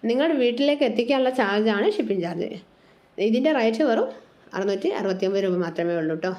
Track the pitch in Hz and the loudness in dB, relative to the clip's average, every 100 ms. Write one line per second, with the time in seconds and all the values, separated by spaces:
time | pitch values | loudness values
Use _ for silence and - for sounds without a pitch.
0 | 226 247 320 294 240 240 285 294 269 - | 0 0 2 2 2 2 0 2 0 0
1 | 240 277 254 254 202 202 220 202 320 415 | 0 2 2 0 0 2 2 2 2 0
2 | 220 196 170 170 - 180 - _ _ _ | -2 -2 -4 -6 -6 -8 -16 _ _ _
3 | _ - 208 233 285 294 220 226 302 226 | _ -4 0 2 2 2 2 2 2 2
4 | 523 - - _ - - 196 196 330 - | 0 -6 -20 _ -12 -6 -2 -2 -2 -2
5 | 196 190 190 196 196 180 170 165 170 170 | -4 -2 0 0 0 0 -2 -2 -2 0
6 | 160 160 185 | -2 -2 -4